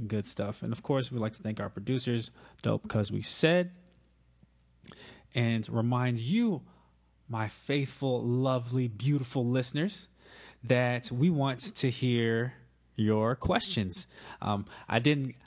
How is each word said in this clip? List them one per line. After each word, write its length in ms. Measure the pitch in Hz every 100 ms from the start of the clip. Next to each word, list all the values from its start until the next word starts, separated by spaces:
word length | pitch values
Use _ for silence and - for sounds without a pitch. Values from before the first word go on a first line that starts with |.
| 110
good 200 | 107 -
stuff. 360 | - 101 104
And 100 | 113
of 80 | 113
course, 300 | - 139 123
we'd 80 | 123
like 140 | 107
to 100 | -
thank 160 | 110 107
our 100 | 104
producers, 600 | - 107 127 123 120 113 - - -
Dope 240 | 113 107 -
'Cause 240 | 110 101
We 100 | 101
Said, 500 | 107 - 160 175 180 - - _ _ _ _ _ _ _ _ _ - - - - -
and 340 | - 117 113 107
remind 500 | 117 117 123 123 120
you, 420 | 113 214 233 156 - - _ _ _ _ -
my 200 | 117 107
faithful, 760 | - - 143 135 - 139 123
lovely, 640 | 117 123 131 127 120 127 123
beautiful 580 | 104 123 147 127 139 120
listeners, 600 | 127 123 143 180 - - _ - - - -
that 480 | 113 127 123 123 -
we 180 | 123 165
want 460 | 156 135 123 - -
to 140 | 135
hear 640 | 120 127 120 113 113 123 - - _ _ -
your 400 | 107 107 110 127
questions. 720 | - 190 - 160 95 85 - - - -
Um, 240 | - 104 104 - -
I 120 | 113
didn't 360 | 127 143 131 117